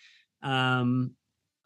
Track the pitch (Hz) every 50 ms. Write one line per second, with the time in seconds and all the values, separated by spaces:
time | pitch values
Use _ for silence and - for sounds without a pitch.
0 | - - - - _ _ _ _ - 143 135 131 127 127 127 127 123 123 123 127
1 | 127 127 - _ _ _ _ _ _ _ _ _ _